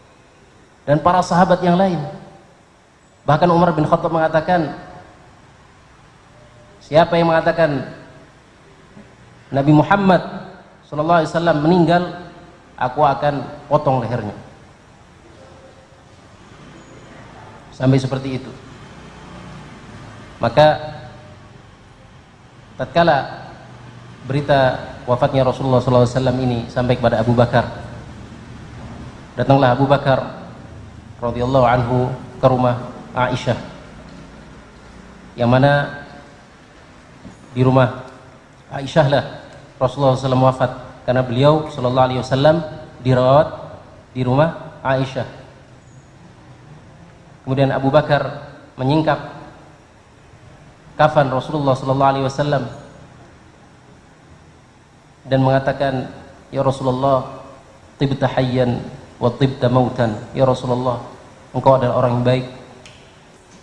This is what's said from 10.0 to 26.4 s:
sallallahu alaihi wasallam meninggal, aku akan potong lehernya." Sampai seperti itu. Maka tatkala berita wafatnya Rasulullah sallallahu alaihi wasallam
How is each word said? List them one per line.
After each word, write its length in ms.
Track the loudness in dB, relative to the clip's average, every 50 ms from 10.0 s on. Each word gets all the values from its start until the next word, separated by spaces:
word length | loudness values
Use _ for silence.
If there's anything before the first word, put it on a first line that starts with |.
| 4 4 4 4 2 -4 -12 -14 -16 -16 -20 -20 -20 -20 -20 -20 _
sallallahu 320 | -12 -6 -4 0 2 2 2 2
alaihi 80 | 0 -2
wasallam 220 | -2 0 0 0 2
meninggal, 440 | 2 2 4 4 4 4 4 2 0 -2 -10 -14 -16 -18 -20 -20 -20 -20 -20 -20 -20 -20 -10 -6
aku 240 | -6 -4 0 2 2
akan 400 | 2 2 0 -2 -2 -2 -4 -8 -10 -14 -14 -6
potong 320 | -2 0 0 2 2 0 0
lehernya." 360 | -2 -4 -6 -6 -6 -8 -10 -12 -18 -20 -20 -20 -20 -20 -20 _ -20 -20 -20 -20 -20 -20 -20 -20 -20 -20 -20 -20 -20 -20 -20 -20 -20 -20 -20 -20 -20 -20 -20 -20 -20 -20 -20 -20 -20 -20 -20 -20 -20 -20 -20 -20 -20 -20 -20 -20 -20 -20 -20 -20 -20 -20 -20 -20 -20 -20 -20 -20 -20 -20 -20 -20 -20 -20 -10
Sampai 240 | -2 2 2 2 2
seperti 400 | 2 0 -6 -6 -6 -8 -8 -8
itu. 120 | -10 -12 -16 -18 -20 -20 -20 -20 -20 -20 -20 -20 -20 -20 -20 -20 -20 -20 -20 -20 -18 -18 -18 -20 -20 -20 -20 -20 -20 -20 -20 -20 -20 -20 -20 -20 -20 -20 -10 -6
Maka 560 | -4 -2 4 4 4 4 4 2 -6 -12 -14 -14 -16 -18 -20 -20 -20 -20 -20 -20 -20 -20 -20 -20 -20 -20 -20 -20 -20 -20 -20 -20 -20 -20 -20 -20 -20 -20 -20 -20 -20 -20 -20 -20 -20 -20 -10 -10
tatkala 640 | -10 -2 0 2 4 4 2 2 0 -6 -10 -14 -16 -18 -18 -20 -20 -20 -20 -20 -20 -20 -20 -20 -20 -20 -20 -18 -10
berita 560 | -6 -4 -4 0 2 2 4 4 2 0 -4 -10 -14 -16 -12 -2
wafatnya 400 | -2 0 0 0 0 2 2 0
Rasulullah 320 | 0 0 -2 -2 0 2 2
sallallahu 240 | 2 4 4 4 4
alaihi 120 | 4 0 -2
wasallam 180 | -2 0 -2 0